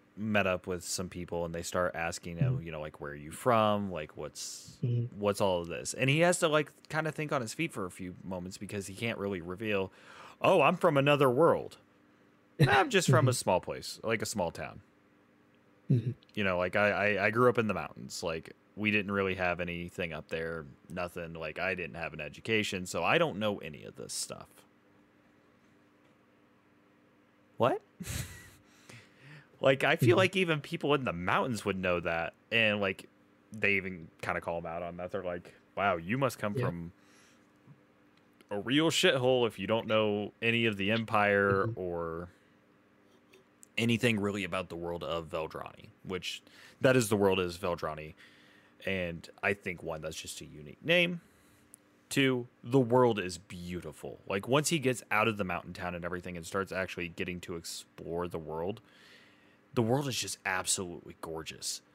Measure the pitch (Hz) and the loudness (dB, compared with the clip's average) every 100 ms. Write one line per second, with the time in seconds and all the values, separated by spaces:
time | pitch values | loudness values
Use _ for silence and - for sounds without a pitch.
0 | _ - 110 104 95 90 - 90 - - | _ -8 0 2 2 0 -2 -6 -4 -6
1 | 92 90 87 85 85 82 85 90 90 - | -6 -8 -6 -4 -4 -4 -4 0 0 0
2 | 85 - 90 85 123 - 82 78 78 - | -4 -6 -10 -2 0 0 -4 -8 -10 -10
3 | 73 73 76 82 131 113 107 104 98 85 | -10 -10 -12 -2 2 4 4 2 0 -6
4 | 76 - 73 - - - - - 123 120 | -8 -8 -10 -10 -12 -14 -16 -6 -2 -2
5 | 120 101 101 101 101 87 85 76 73 - | -2 -2 0 2 2 2 -2 -8 -8 0
6 | 131 151 175 180 170 151 151 - - 156 | 2 4 4 4 2 2 0 -8 -8 -4
7 | 160 151 147 147 113 - 160 120 92 - | -4 -4 -4 -2 -4 -4 -4 -4 -8 -8
8 | 92 90 87 92 90 - 95 101 95 98 | -10 -10 -8 -8 -8 -10 -8 -8 -8 -6
9 | 117 - 101 95 85 92 110 98 95 - | -4 -2 -4 -4 -6 -6 -2 0 -2 -8
10 | - - - - 135 180 147 175 175 143 | -20 -20 -20 -2 4 6 6 4 4 6
11 | 143 143 135 123 165 87 58 - _ _ | 6 6 6 6 6 6 0 -12 _ _
12 | _ _ _ _ _ - 143 403 320 196 | _ _ _ _ _ 4 6 6 6 4
13 | 160 156 127 123 - 90 - 67 - - | 6 6 6 4 2 2 0 -8 -10 -8
14 | 107 113 104 104 85 82 67 - - _ | -2 -2 -2 -2 -2 -4 -10 -12 -20 _
15 | _ _ _ _ _ _ _ _ - 127 | _ _ _ _ _ _ _ _ 0 2
16 | 123 - _ 107 98 90 90 104 104 90 | 2 -6 _ -2 0 2 2 4 4 4
17 | 101 98 107 110 123 117 110 92 73 - | 2 2 2 4 4 4 2 -2 -6 -10
18 | 64 - 87 82 - - _ - 107 104 | -14 -6 -4 -4 -8 -18 _ -4 0 2
19 | 98 98 95 92 90 87 87 85 87 - | 2 0 0 0 0 -2 -4 -6 -8 -6
20 | 85 78 - 82 82 82 71 - - 90 | -6 -8 -6 -6 -4 -8 -10 -18 -12 -8
21 | 87 87 82 82 80 78 92 92 80 82 | -6 -8 -10 -8 -8 -4 -2 -2 -6 -8
22 | 80 78 73 - - 110 104 95 90 90 | -8 -8 -12 -10 0 0 0 -4 -4 -2
23 | 90 156 160 98 107 101 80 67 50 - | 2 2 2 0 -2 -2 -6 -12 -14 -14
24 | 53 - - - - - - _ _ _ | -10 -8 -8 -12 -16 -20 -20 _ _ _
25 | _ _ _ _ _ _ _ _ _ _ | _ _ _ _ _ _ _ _ _ _
26 | _ _ _ _ _ _ _ _ _ _ | _ _ _ _ _ _ _ _ _ _
27 | _ _ _ _ _ - 117 415 - - | _ _ _ _ _ 0 2 2 -6 -14
28 | - - - - - - _ _ - - | -8 -8 -8 -14 -20 -20 _ _ -20 -20
29 | - _ 139 151 - _ 135 143 143 165 | -20 _ -20 -20 -20 _ 2 4 4 4
30 | 139 175 190 190 175 151 - 170 147 143 | 6 6 4 2 2 0 -4 -4 0 2
31 | 120 85 90 156 156 107 101 95 92 87 | 0 -2 0 0 0 -2 -2 0 0 0
32 | 85 82 82 - _ 117 110 104 98 98 | 0 -2 -4 -8 _ 2 4 2 0 -2
33 | - _ _ _ _ 110 101 98 92 90 | -10 _ _ _ _ -2 2 2 -2 -8
34 | 80 - - 87 87 85 85 85 87 87 | -14 -10 -4 -4 -4 -4 -6 -6 -8 -8
35 | 90 101 90 87 - - _ - 98 87 | -8 -6 -6 -6 -10 -20 _ 0 2 2
36 | 85 127 131 - 104 104 120 85 85 - | 0 -2 -2 -2 -4 -2 -2 -4 -8 -14
37 | _ - _ _ _ _ - - _ _ | _ -20 _ _ _ _ -20 -20 _ _
38 | _ _ _ _ _ 101 107 143 160 - | _ _ _ _ _ -6 0 2 2 4
39 | 180 139 127 127 117 - 95 113 110 110 | 4 4 4 4 2 0 0 0 2 2
40 | 107 104 101 - 117 117 117 98 98 113 | 4 0 -2 -2 0 2 2 2 2 0
41 | 113 110 104 101 98 98 110 113 90 85 | 2 4 6 6 6 4 2 -2 -4 -4
42 | 82 82 90 - _ _ _ _ _ _ | -4 -6 -10 -16 _ _ _ _ _ _
43 | _ _ _ - _ _ - - 117 117 | _ _ _ -20 _ _ -10 -2 2 4
44 | 123 110 101 101 92 92 87 85 85 85 | 4 2 0 -2 -2 -4 -4 -6 -6 -6
45 | 69 85 80 - 78 73 - - - - | -4 -4 -4 -6 -6 -8 -14 -16 -20 -16
46 | - 92 - - - - - - 131 127 | -8 -6 -6 -10 -14 -20 -20 0 4 4
47 | 107 107 98 95 90 87 92 85 80 76 | 4 4 4 4 0 -2 -4 -2 -4 -8
48 | 78 - - - - - _ _ - 95 | -12 -16 -20 -20 -20 -20 _ _ -4 -2
49 | 87 85 - - 101 101 98 85 80 80 | -4 -6 -12 -4 -2 -2 -4 -8 -6 -6
50 | 78 82 - - 78 73 73 - 151 175 | -6 -8 -12 -14 -14 -16 -18 -8 2 4
51 | 175 175 - _ _ _ _ - _ _ | 4 -2 -10 _ _ _ _ -20 _ _
52 | - - 135 127 120 _ 120 135 117 127 | -4 2 2 2 -4 _ 0 2 6 6
53 | 123 104 92 87 - 92 87 87 80 - | 6 4 -2 -8 -12 -12 -8 -8 -10 -12
54 | 69 - - 98 113 139 147 165 127 123 | -14 -12 -4 -4 0 0 2 0 0 -2
55 | - 107 110 104 92 87 85 90 90 87 | 0 2 2 0 -2 -4 -8 -8 -8 -6
56 | 85 90 90 87 82 98 95 90 92 - | -6 -8 -8 -10 -6 -4 -2 -4 -4 -4
57 | 87 82 92 90 - 85 - - - - | -8 -6 -6 -6 -8 -10 -10 -12 -14 -14
58 | 85 85 87 85 76 80 87 110 - - | -8 -4 -4 -6 -8 -6 -6 -8 -14 -20
59 | - - - _ _ _ _ - 113 135 | -20 -20 -20 _ _ _ _ 0 2 0
60 | 143 110 98 - 98 92 92 - 90 85 | 0 -4 -6 -6 -2 -2 0 -2 -4 -10
61 | - - 82 80 76 58 - - - | -14 -14 -10 -10 -10 -10 -10 -10 -12